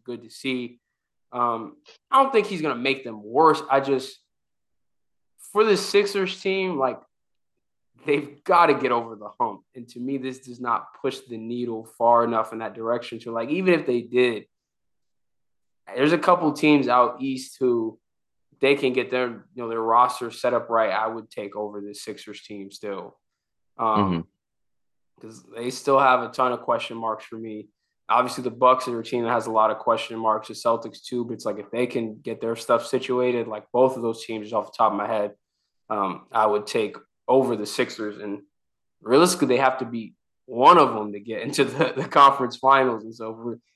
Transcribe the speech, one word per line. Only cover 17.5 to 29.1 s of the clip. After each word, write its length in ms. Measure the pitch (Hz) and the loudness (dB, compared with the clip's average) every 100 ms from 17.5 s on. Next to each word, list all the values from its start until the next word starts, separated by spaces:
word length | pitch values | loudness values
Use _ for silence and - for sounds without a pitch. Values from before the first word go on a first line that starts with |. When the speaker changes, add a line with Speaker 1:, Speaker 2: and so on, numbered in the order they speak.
| - | -2
Speaker 1:
who 400 | 131 117 113 110 _ _ _ _ _ _ | 0 0 -2 -8 _ _ _ _ _ _
they 160 | 135 143 | 2 2
can 180 | 135 | 2
get 180 | 127 110 | -2 -2
their, 160 | 127 127 | -4 -4
you 160 | 110 - 123 | -6 -16 -12
know, 120 | 117 | -8
their 140 | 113 | -4
roster 500 | 113 117 123 - 120 | 2 4 2 0 -10
set 220 | - 123 | -4 -2
up 160 | 120 117 | -2 0
right, 200 | 113 110 | 0 0
I 160 | 98 110 | 0 -4
would 220 | 113 110 | -6 -12
take 260 | - 101 101 | -14 -12 -10
over 240 | 104 104 | -10 -10
the 140 | 101 | -14
Sixers 480 | 101 - 101 - 101 | -14 -14 -14 -16 -20
team 280 | - 104 98 | -16 -16 -16
still. 480 | - 104 98 87 - _ _ _ _ _ - | -14 -12 -10 -12 -20 _ _ _ _ _ -4
Um, 200 | 113 107 | 0 2
Speaker 2:
Mm-hmm. 1200 | 98 87 - _ _ _ _ _ _ _ _ _ | 2 -2 -6 _ _ _ _ _ _ _ _ _
Speaker 1:
'cause 220 | 110 110 - 113 | -20 -20 -18 -8
they 140 | 120 | -8
still 300 | 131 - 135 | -4 2 4
have 220 | 135 127 | 4 2
a 60 | 117 | 0
ton 240 | - 127 | -2 -2
of 80 | 120 | -2
question 360 | - 117 - 113 | -2 -4 -4 -8
marks 280 | 113 110 - | -6 -8 -10
for 120 | 113 | -14
me. 320 | 113 107 104 _ _ _ - | -12 -12 -14 _ _ _ 0
Obviously, 340 | 117 123 - | 2 2 -2
the 80 | 123 | -8
Bucks 360 | 113 127 127 - | 4 6 6 2
are 120 | 117 | -6
a 40 | |
team 200 | 113 | -4